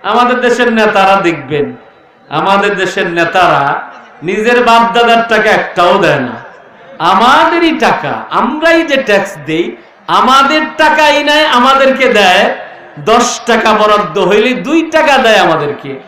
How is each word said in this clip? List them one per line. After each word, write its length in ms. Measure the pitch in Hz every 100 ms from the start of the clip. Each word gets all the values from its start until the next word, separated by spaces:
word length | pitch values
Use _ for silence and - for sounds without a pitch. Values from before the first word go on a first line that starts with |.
আমাদের 380 | 190 233 240 247
দেশের 320 | 240 233 240
নেতারা 440 | 226 214 196 190 196
দেখবেন, 600 | 175 151 131 147 131 123 - - _ _ -
আমাদের 480 | 147 170 202 202 196
দেশের 300 | 185 196 185
নেতারা 760 | 170 165 185 175 147 139 147 - - - -
নিজের 420 | 156 208 220 240
বাপদাদার 640 | 233 233 233 240 233 226 226
টাকা 220 | 214 214
একটাও 480 | 185 - - 175 196
দেয় 220 | 170 139
না। 160 | 123 113 - - - - - -
আমাদেরই 720 | 160 - 240 302 330 339 330
টাকা, 400 | 254 208 - 139 113 -
আমরাই 520 | 170 214 302 320 330
যে 140 | 320 269
ট্যাক্স 400 | 214 196 185 156 143
দেই, 300 | 160 180 - - - -
আমাদের 560 | 180 220 262 285 311 311 -
টাকাই 460 | 311 302 302 294
নেয়, 220 | 294 294 302
আমাদেরকে 600 | 247 254 269 262 254 247
দেয়। 460 | 208 190 190 226 - - - - -
দশ 360 | 147 233 233 - -
টাকা 260 | 220 220
বরাদ্দ 460 | 214 214 208 165 196
হইলে 360 | 180 214 247
দুই 280 | 254 196 330
টাকা 360 | 320 311 285 269
দেয় 200 | 233 208
আমাদেরকে। 600 | 180 156 147 143 143 135